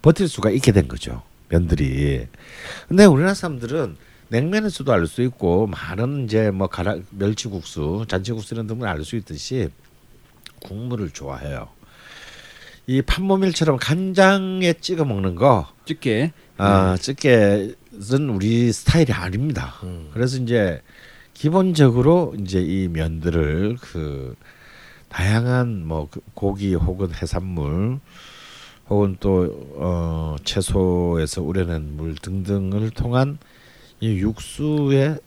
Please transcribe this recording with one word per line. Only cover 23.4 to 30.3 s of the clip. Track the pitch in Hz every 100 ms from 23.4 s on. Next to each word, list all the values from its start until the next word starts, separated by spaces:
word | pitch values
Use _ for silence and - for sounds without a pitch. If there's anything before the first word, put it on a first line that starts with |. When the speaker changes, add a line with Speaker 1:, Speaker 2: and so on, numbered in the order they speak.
| 76 78 101 120
Speaker 1:
그 | - 85 76 71 65 58 - - - - - - -
다양한 | - 92 110 120 127 123 104 80
뭐 | 80 76
그 | - -
고기 | - 98 98 101 87
혹은 | 82 92 95
해산물 | - 85 - 92 87 71 80 107 135 - - - - - - - - -
혹은 | 104 101 92
또, | 101 95 87 71 67 71
어, | 85 87 85 80 80